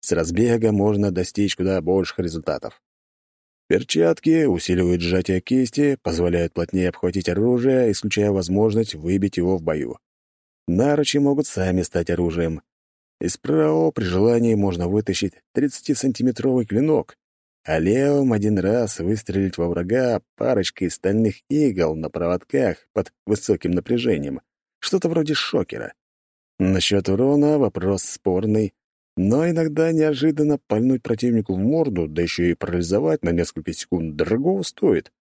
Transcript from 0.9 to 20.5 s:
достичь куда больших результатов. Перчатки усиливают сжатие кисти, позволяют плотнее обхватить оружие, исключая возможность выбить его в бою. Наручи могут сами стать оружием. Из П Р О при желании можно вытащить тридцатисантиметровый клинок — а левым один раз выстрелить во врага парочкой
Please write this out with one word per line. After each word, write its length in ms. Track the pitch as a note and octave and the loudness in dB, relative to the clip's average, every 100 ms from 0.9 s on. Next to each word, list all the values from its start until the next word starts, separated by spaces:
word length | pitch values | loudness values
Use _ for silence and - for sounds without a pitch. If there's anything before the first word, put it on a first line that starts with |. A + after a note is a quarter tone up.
| G#2 G2+ | 2 0
достичь 460 | F2+ F2+ - G2+ - | -2 -4 -2 -2 0
куда 240 | F#2 F#2+ | -2 0
больших 380 | D#2+ F#2+ F2+ - | 0 0 0 -4
результатов. 640 | F2 D#2+ D2+ C#2+ - - _ _ _ _ _ _ _ _ _ | -6 -4 -6 -6 -8 -16 _ _ _ _ _ _ _ _ _
Перчатки 800 | F2+ B2+ D#3 E3 D#3 D#3 D#3+ | 0 0 2 2 2 2 4
усиливают 560 | D3 F2 - F2+ F2+ F2+ | 4 0 0 0 2 0
сжатие 400 | E2+ F#2 F2 F#2 | 0 0 0 -2
кисти, 560 | - C3 B2+ - D3 C3+ | 0 0 0 0 0 0
позволяют 500 | - E2 F2 E2+ E2+ | -4 -2 0 0 -2
плотнее 380 | - E2+ F#2 F2+ | -4 -4 0 -2
обхватить 400 | - F#2 F#2 F2+ | -2 -4 -2 -2
оружие, 600 | F2+ A#2 B2 B2+ C3 A#2+ | 0 0 2 2 2 2
исключая 400 | G2+ G#2+ G#2 G#2 | 0 -2 0 0
возможность 640 | F#2+ F2 F#2+ A2 G#2+ A2 | 0 0 2 2 2 -2
выбить 440 | D#2 D#2+ G2 G2 - | -6 -2 0 0 0
его 180 | F2 F#2+ | 0 0
в 60 | |
бою. 360 | D#2+ D#2 B1 B1 _ _ _ _ _ _ - | -2 -4 -6 -10 _ _ _ _ _ _ -4
Наручи 480 | F2 C3+ D3 D3 D3 | 0 2 2 0 2
могут 300 | C#3+ C#3+ D3+ | 2 0 -2
сами 340 | - F#2 F#2 | -2 -2 0
стать 300 | F2 F2 E2+ | 0 -2 -2
оружием. 500 | E2+ F2 E2 E2 D#2 _ _ _ _ _ _ | -2 -2 0 -4 -4 _ _ _ _ _ _
Из 160 | - - | -4 -4
П 160 | - | -2
Р 140 | D#3 D#3 | 0 2
О 200 | D#3 D#3+ | 2 0
при 140 | - | -2
желании 500 | F#2+ F2+ A2 A#2 A#2 | -2 2 4 4 2
можно 320 | A2 G2+ F2 F2 | 2 0 0 0
вытащить 460 | G2+ G#2+ F#2 G2 - _ | 0 0 -2 -4 -8 _
тридцатисантиметровый 1120 | - C#3 - - C#3+ C3+ A#2+ B2 B2 C3+ B2+ A2 | -2 -2 -4 -4 -2 0 0 -2 0 0 0 0
клинок — 500 | G2+ D3+ D3 - - _ _ _ _ | 0 2 2 0 -14 _ _ _ _
а 140 | - D#2+ | -4 0
левым 560 | E2+ A#2+ C#3 C#3+ C3+ | 2 2 2 2 2
один 240 | G#2+ G#2 G#2 | 2 0 0
раз 400 | F#2 A#2 A2 - | 0 0 0 -2
выстрелить 580 | F2 G#2+ - F#2 F#2+ - | -2 -4 -2 -2 -2 -2
во 120 | E2+ | -2
врага 520 | E2+ F2+ A#2+ B2+ A2 _ _ | -2 -2 0 0 -2 _ _
парочкой 540 | A#2+ | 0